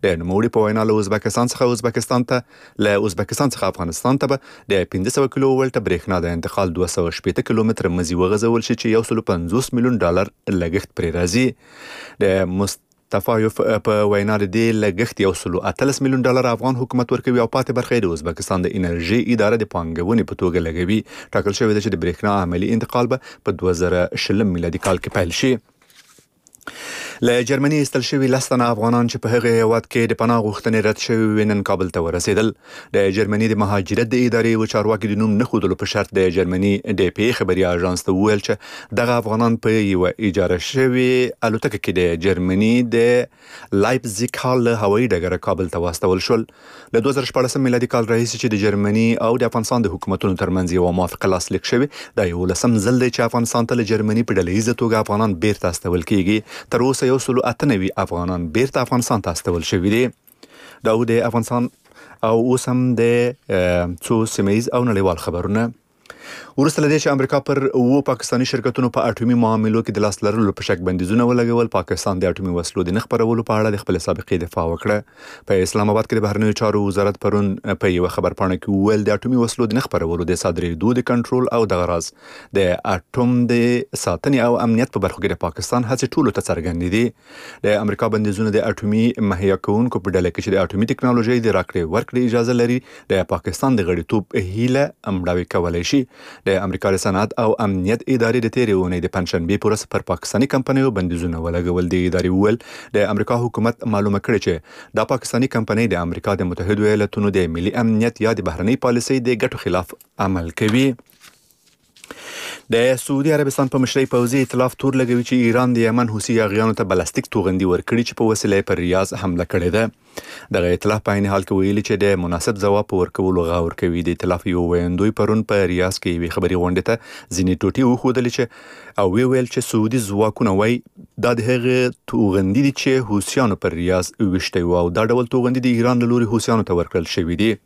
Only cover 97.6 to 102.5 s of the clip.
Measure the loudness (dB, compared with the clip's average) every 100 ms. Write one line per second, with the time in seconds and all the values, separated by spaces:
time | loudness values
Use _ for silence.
97.6 | 0 0 0 -2 0 0 2 2 0 0
98.6 | 2 2 0 -2 -2 -4 -2 -4 -2 0
99.6 | 0 -2 -2 -6 -4 -6 -4 -2 0 0
100.6 | 0 2 2 0 -2 -2 -4 -4 -4 -2
101.6 | 0 0 0 0 0 0 0 2 2